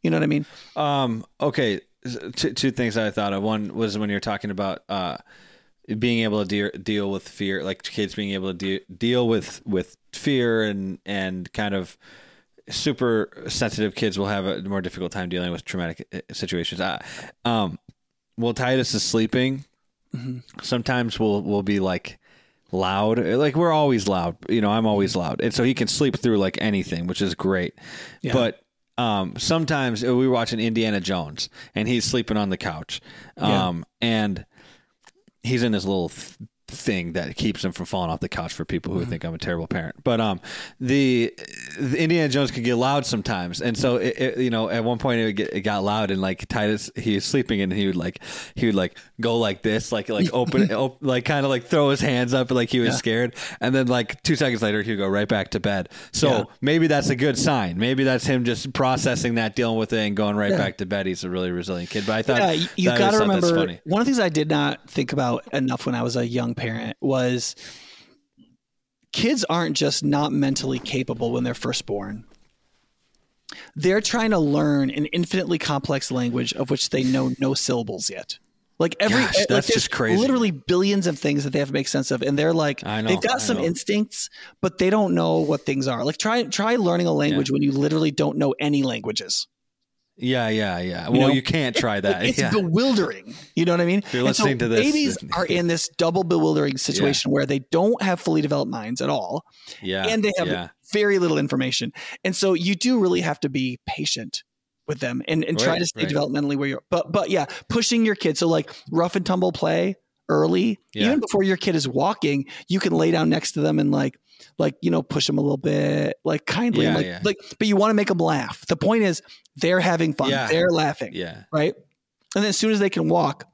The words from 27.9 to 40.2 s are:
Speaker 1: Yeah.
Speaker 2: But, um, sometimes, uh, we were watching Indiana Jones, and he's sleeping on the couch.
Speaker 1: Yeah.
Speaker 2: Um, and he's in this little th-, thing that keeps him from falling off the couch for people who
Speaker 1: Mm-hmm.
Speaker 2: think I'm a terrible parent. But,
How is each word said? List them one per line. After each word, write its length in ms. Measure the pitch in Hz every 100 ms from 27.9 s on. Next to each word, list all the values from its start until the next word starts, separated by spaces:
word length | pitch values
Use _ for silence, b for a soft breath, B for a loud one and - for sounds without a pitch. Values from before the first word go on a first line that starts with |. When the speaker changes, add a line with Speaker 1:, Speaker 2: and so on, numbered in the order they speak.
| B B B
Speaker 1:
Yeah. 120 | -
Speaker 2:
But, 280 | 127 113 - _ _ _ -
um, 360 | 120 101 92 -
sometimes, 640 | - 165 151 151 127 110
uh, 120 | 123 123
we 100 | 131
were 80 |
watching 240 | 123 117 113
Indiana 400 | 117 113 110 101
Jones, 480 | 90 92 76 76 - B B -
and 100 | 110
he's 180 | 120
sleeping 320 | - 127 113 107
on 140 | 101
the 60 | 92
couch. 440 | 101 78 80 - B B B -
Speaker 1:
Yeah. 320 | 107 101 92
Speaker 2:
Um, 160 | 85 - _
and 440 | 117 113 104 92 - b b b b b - _ _ _
he's 180 | 113 127
in 80 | 120
this 140 | 104
little 240 | 92 98 82
th-, 280 | - - - 110 _ -
thing 480 | - - 95 85
that 200 | 85 76
keeps 300 | - 107 98
him 80 | 95
from 120 | -
falling 260 | 90 95 85
off 100 | 80
the 80 | 90
couch 240 | - 85
for 120 | -
people 280 | 82 90 87
who 60 | 92
Speaker 1:
Mm-hmm. 100 | 123
Speaker 2:
think 140 | 85
I'm 100 | 85
a 40 | 82
terrible 280 | - 85 82
parent. 380 | 90 110 -
But, 160 | - 113